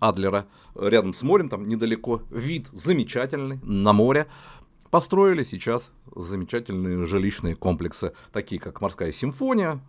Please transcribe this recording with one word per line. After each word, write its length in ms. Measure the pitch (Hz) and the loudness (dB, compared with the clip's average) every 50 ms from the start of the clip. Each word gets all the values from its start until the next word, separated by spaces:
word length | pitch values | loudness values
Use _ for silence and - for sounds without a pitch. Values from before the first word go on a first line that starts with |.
Адлера, 460 | - 110 95 92 95 98 95 101 101 - _ _ _ - - | 0 2 2 2 0 0 0 0 -2 -6 _ _ _ -18 -10
рядом 400 | - 98 101 107 113 98 95 90 | -4 0 4 4 4 4 2 -2
с 80 | - 120 | -4 0
морем, 260 | 139 185 208 175 135 | 2 4 4 4 0
там 160 | 113 98 104 | -4 -6 -4
недалеко, 560 | 104 113 110 117 113 113 110 - 120 117 113 - - | -4 -2 -2 0 -2 -2 -2 -2 -4 -4 -4 -6 -8
вид 380 | - - 117 143 170 165 - - - | -8 -6 -6 -4 -4 -6 -8 -10 -14
замечательный, 840 | 98 - 156 185 151 117 - - 120 127 135 156 143 135 135 135 135 - | -4 0 2 2 2 2 0 -2 -4 -4 -2 -4 -6 -6 -6 -8 -8 -6
на 320 | 104 104 98 98 104 104 | -2 0 2 4 6 6
море, 320 | 104 110 123 135 147 151 - - - - - - - - _ _ _ _ _ | 6 6 6 4 2 0 -2 -6 -16 -20 -20 -20 -20 -20 _ _ _ _ _
построили 540 | - 170 170 - - 185 196 196 185 160 131 | 2 2 2 2 4 4 6 6 4 2 0
сейчас 460 | - - 87 - - 113 120 - - _ - _ - - | -4 -6 -6 -2 -2 -2 -2 -4 -8 _ -20 _ -18 -14
замечательные 920 | - 90 85 98 95 90 - - 120 120 - 98 92 92 92 90 90 87 | -12 -8 -6 -6 -6 -4 -4 -4 -4 -4 -4 -4 -4 -2 -2 -2 -2 -2
жилищные 500 | 80 95 98 95 101 98 - - 87 82 | 0 0 0 0 0 -2 -2 -4 -4 -4
комплексы, 560 | - - 95 90 80 82 85 - - - 90 - - - - - | -2 0 0 0 0 -2 -6 -6 -6 -8 -8 -8 -10 -16 -8 -8
такие 260 | 104 104 - 101 87 | -8 -6 -6 -8 -8
как 220 | - - - - 101 | -8 -12 -8 -4 -4
Морская 300 | 101 - - 90 80 - | -4 -4 -4 -4 -6 -4
симфония, 680 | - - - 135 - 262 262 254 220 190 165 156 139 - | -4 -4 -6 -4 -2 -2 0 2 2 2 0 -2 -6 -10